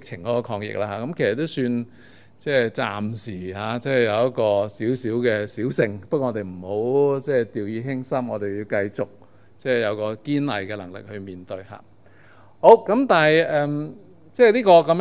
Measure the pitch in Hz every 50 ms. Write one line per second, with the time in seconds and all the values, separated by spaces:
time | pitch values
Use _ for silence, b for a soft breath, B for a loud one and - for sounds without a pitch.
0 | - - 110 90 85 117 120 120 117 - 110 101 107 107 107 98 104 104 101 110
1 | 117 147 175 - 135 101 110 131 160 156 - 139 127 120 120 120 120 b b b
2 | b b b b b b b - - 151 139 127 117 113 - 135 123 110 101 104
3 | 104 107 117 110 - 113 95 90 90 92 95 98 107 110 120 123 - 139 135 127
4 | 120 110 104 110 123 131 117 131 110 104 101 101 104 107 - - 110 117 131 127
5 | - 110 113 120 120 120 107 104 104 101 - 104 113 135 139 - 131 104 101 104
6 | - - 170 147 131 123 110 107 101 92 92 90 90 92 104 107 113 123 135 143
7 | 143 143 139 139 - 151 139 123 117 - - 113 104 101 110 113 120 135 135 127
8 | 127 - 147 131 123 117 110 104 104 101 98 104 107 - 117 104 101 107 - -
9 | 117 - - - b b b b b b b - - 135 127 120 113 104 107 104
10 | 107 110 110 110 - 143 147 143 143 143 110 101 98 95 107 101 92 87 92 107
11 | 104 101 107 101 95 98 90 90 92 98 101 95 98 101 104 104 - - - -
12 | b b b b b b b b b b b b - 175 226 226 - - 208 254
13 | 277 233 196 165 151 151 156 165 165 - 151 147 147 147 147 147 151 156 131 214
14 | - - - - - - - - 247 220 208 254 220 196 175 165 156 156 165 180